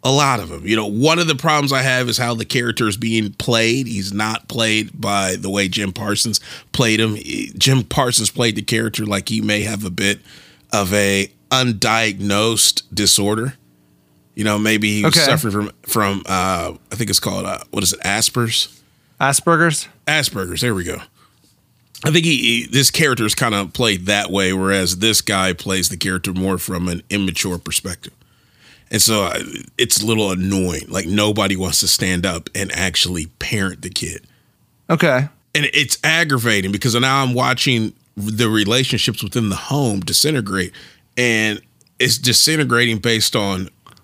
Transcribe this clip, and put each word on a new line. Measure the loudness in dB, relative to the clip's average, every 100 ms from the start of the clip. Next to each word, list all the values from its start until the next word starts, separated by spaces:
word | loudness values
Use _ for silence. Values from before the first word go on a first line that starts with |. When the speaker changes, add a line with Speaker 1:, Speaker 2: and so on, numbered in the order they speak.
Speaker 1:
A | 2
lot | 4 4 2
of | -2
'em. | -8 -2
You | 0
know, | 0
one | 0 2 2
of | 0
the |
problems | 0 0 0 2
I | 0
have | 2 0 0
is | -2
how | -2
the | -2 -2
character | -2 -2 0 -2
is | 0
being | 0 0 0
played. | -4 0 2 2 0 -2
He's | -6 -6
not | -2 -2 -4 _
played | -2 0 0 -2 -6
by | -2 0 0 -2
the | -4
way | -2 -2
Jim | -2 -4
Parsons | -6 -4 -2 -2 -4 -6 -20 -12
played | 0 2 4
him. | 2 -2
He, | -6 -8 -8 -2
Jim | 2 2
Parsons | 2 0 2 2 -2
played | 0 0 0
the |
character | -2 -2 -2 -4
like | -2 -4 -2
he | -2
may | 0 0
have | 0 -4
a | -6
bit | -4 -2 -2 -8 -20 -20 -20 _
of | 0 2
a | 2 4 2 0 _ _
undiagnosed | 0 2 0 2 2 2 -2 -2 2 2 2 2 2 -4
disorder. | -2 2 2 2 0 -4 -8 _ _ _ _ _ _ _
You | -4
know, | 0 2
maybe | 2 2 2
he | 2
was | 4 4
Speaker 2:
Okay. | 4
Speaker 1:
suffering | 2 0
from, | -2 -4 -8
from, | -4 0 2 0 -2
uh, | 0 0 -2 -4 -10 _
I |
think | -6 -2
it's | 0
called, | -2 -4
uh, | -6 -8 -8
what | -4
is | -2
it, | -2
Asperger's? | -2 0 0 0 -2 0 -4 -8 _ _ _ _
Speaker 2:
Asperger's? | 0 2 2 4 4 0 -8 _ -2
Speaker 1:
Asperger's, | 0 0 -4 -6 -2
there | -2
we | -2
go. | -4 -8 -12 _ _ _ _ _ _ _ _ -6
I | 0
think | 2
he, | 4 2
he, | 2 0 0
this | 2 2
character | 4 2 2 0
is |
kinda | 0 0 0 -2
played | 0 0 2 2
that | 0 2
way, | 0 0
whereas | 0 2 2 0 0
this | 2 2
guy | 0 0 0
plays | -2 -4 -2 -2
the | -4
character | -4 -4 -4
more | -2 -2 -2
from | -4 -4 -4
an | -6 -4
immature | -2 -2 -2 -4 -6
perspective. | -6 -6 -6 -12 -16 _ _ _ _ _ -20 -20 _
And | 0
so, | 2 2
uh, | 0 -2 -8 -12 -14 _
it's | 0 0
a | 0
little | 0 0
annoying. | 0 0 0 0 -2 -6
Like, | -6 -2
nobody | 0 2 2 0 0
wants | 0 0
to | 0
stand | 0 0 0 -2
up | -4 -6
and | -8 -6
actually | -2 -2 0 -2 -2 -8 _
parent | -6 -2 -2 -4
the | -8
kid. | -8 -8 -10 _ _ _ _ _ _ _
Speaker 2:
Okay. | 2 4 2 0 _ _
Speaker 1:
And | -2 0
it's | 0 0 0
aggravating | 0 2 2 2 2 0 0
because | 0 0 2
now | 2 2
I'm | 0
watching | 0 0 0 2 2 0 -6 _ -8
the | -6 0 2
relationships | 2 2 2 0 0 -2 -4
within | -4 -2 -2
the | -2
home | -2 0 0 -2
disintegrate. | 0 0 2 0 -2 -2 -4 -8 -20 -20 _ 0
And | 2 2 2 -2 _ _ _ _
it's | 0 2
disintegrating | 2 4 4 2 2 2 2 0
based | 0 0 0 0
on | -2 -4 -6 _ -20 -20